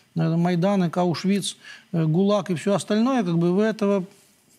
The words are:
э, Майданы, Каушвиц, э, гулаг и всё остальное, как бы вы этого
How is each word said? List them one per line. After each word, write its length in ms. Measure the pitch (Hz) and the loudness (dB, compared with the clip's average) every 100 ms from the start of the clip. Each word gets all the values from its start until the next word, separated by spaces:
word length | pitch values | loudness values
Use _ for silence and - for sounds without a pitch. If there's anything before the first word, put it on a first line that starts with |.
| _ 165 | _ -4
э, 200 | 160 165 | 0 0
Майданы, 540 | 175 175 185 202 175 | 0 0 0 2 0
Каушвиц, 640 | 180 180 160 185 202 - - - - - | 0 -2 0 -2 -2 -4 -10 -18 -20 -8
э, 120 | 170 | -2
гулаг 460 | 160 160 196 202 170 | 0 2 2 2 0
и 40 | |
всё 200 | 165 196 | -4 0
остальное, 480 | 190 - 214 240 262 | -2 0 0 2 0
как 160 | 180 170 | 0 0
бы 140 | 175 | 2
вы 120 | 185 | 2
этого 400 | 220 214 202 202 180 - _ _ _ | 0 0 0 0 -4 -12 _ _ _